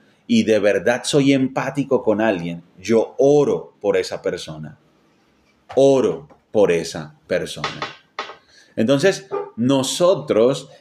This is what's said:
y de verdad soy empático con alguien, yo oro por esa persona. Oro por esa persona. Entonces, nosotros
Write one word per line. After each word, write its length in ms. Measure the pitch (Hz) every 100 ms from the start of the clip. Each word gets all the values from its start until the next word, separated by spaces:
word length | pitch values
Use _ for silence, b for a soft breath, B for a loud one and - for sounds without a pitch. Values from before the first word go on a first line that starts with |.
| b b -
y 160 | 113
de 160 | 101 107
verdad 440 | 101 98 90 123
soy 280 | - 151 139
empático 680 | 139 131 147 139 147 127 127
con 180 | 113 104
alguien, 440 | 110 92 85 85 - _
yo 340 | 95 113 - -
oro 600 | 139 147 127 85 - _
por 160 | 101 95
esa 260 | 90 92
persona. 540 | 95 87 - 78 78 - _ _ _ _ _ _ _ _ _ 127
Oro 520 | 139 135 107 80 - _ _
por 220 | 107 92
esa 440 | 85 82 87 76 _ _
persona. 500 | 90 85 - 76 76 80 - _ - - - b b b
Entonces, 540 | - 113 139 190 - - - -
nosotros 1120 | - 123 139 127 - 175 175 - 104 123 143 - B